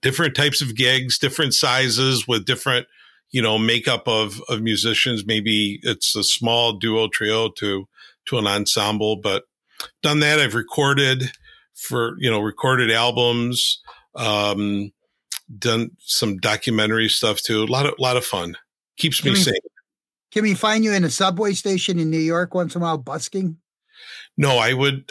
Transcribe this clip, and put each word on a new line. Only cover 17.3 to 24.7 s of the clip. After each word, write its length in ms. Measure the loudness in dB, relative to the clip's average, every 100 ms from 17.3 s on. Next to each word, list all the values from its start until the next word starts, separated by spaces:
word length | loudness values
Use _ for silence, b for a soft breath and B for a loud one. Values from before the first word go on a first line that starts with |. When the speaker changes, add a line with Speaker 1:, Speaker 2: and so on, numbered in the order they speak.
| 0
Speaker 1:
too. 220 | 0 0
A 20 | 0
lot 200 | 0 0
of, 80 | 0
lot 180 | 0 2
of 80 |
fun. 320 | 0 -4 -6 -10 _ _ _ -2
Keeps 280 | -2 2
me 60 | 2
Speaker 2:
Can 80 | 4
we, 40 |
Speaker 1:
sane. 100 | 2 0 -6 -16 _ _ _ _ _
Speaker 2:
can 100 | -2
we 100 | 0
find 300 | 2 2 2
you 80 | 4
in 100 | 4
a 60 | 2
subway 420 | 2 0 2 0
station 460 | 0 0 0 0 0
in 120 | 0
New 80 | 0
York 360 | 0 0 0
once 220 | -2 -2 -2
in 40 |
a 20 |
while 120 | -2 -2
busking? 600 | -6 -8 -6 -4 -4 -6 _ _ B B B B B 0
Speaker 1:
No, 200 | 2 4
I 160 | 2